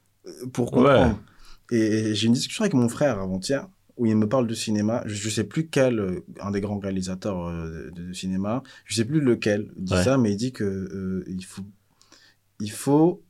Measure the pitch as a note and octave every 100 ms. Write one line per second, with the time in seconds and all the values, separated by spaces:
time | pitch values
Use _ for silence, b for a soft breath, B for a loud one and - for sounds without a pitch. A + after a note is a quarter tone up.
0 | b _ F#3 D#2+ B2+ B2 A#2+ C3+ C3+ C3
1 | B2 G#2 b b b b _ A#2+ A2 A2
2 | A2 G#2 A2 B2+ - - G#3+ C3 A#2 -
3 | D3 G#2 F#2+ F#2 F#2 C3+ - _ _ -
4 | A#2 A2 G#2+ C3+ A#2 A2+ - G#2 G#2+ A#2
5 | G#2+ G#2 G#2+ G#2+ G2+ E3 D#3+ C#3+ C3 A2+
6 | F#2+ F2+ - - G2+ G2+ G2+ G#2 G2 F#2+
7 | F#2 F#2 G#2+ F#2 E2+ E2+ E2 D#2+ C2 E2+
8 | F2 F2+ F#2+ F#2+ G2+ B2+ B B - G#2
9 | C3 D#3 C3+ A2+ A2+ G#2 G#2 - F#2 F#2+
10 | G2+ C3+ A2 G2+ B2+ B2+ G#2 F#2+ F#2+ F#2+
11 | F#2+ F#2 - F#2 F#2 - G2 - _ b
12 | b b b b _ - G#2 G#2+ C3+ D3
13 | E3+ F3